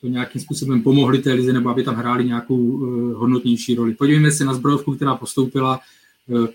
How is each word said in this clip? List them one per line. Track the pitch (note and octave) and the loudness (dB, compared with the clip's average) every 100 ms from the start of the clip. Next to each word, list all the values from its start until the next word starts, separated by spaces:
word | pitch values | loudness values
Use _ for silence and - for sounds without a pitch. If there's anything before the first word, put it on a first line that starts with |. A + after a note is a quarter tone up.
to | B2 | -6
nějakým | B2+ B2 C3 | -6 -6 -8
způsobem | - D3+ C3+ B2 | -8 -6 -2 0
pomohli | A#2+ C#3 B2+ C3 | 4 4 4 2
té | C3+ | 2
lize, | B2+ B2+ | 0 2
nebo | B2+ A#2+ | 0 0
aby | B2+ | 0
tam | A#2+ | -2
hráli | A2+ A#2+ B2 | -2 -2 0
nějakou, | B2 A#2 - B2+ | 0 -2 -2 0
eh, | A#2+ C#3+ B2+ A#2+ A#2+ | 0 -2 -4 -2 -4
hodnotnější | A2+ A#2+ B2+ B2 A#2 - | 0 0 2 2 0 0
roli. | A#2+ A2+ | 0 0
Podívejme | A2 C#3 D3+ D3+ | 0 2 4 4
se | D3 | 2
na | C3+ | -2
Zbrojovku, | B2+ C3+ C#3+ - | -2 0 0 -2
která | C#3 C#3 | -2 -2
postoupila, | B2 A#2+ C#3 B2+ C3+ C3 C3 - _ _ _ - | -4 -4 -2 -2 0 -2 -2 -8 _ _ _ -4
eh, | A#2+ A2+ | -2 -2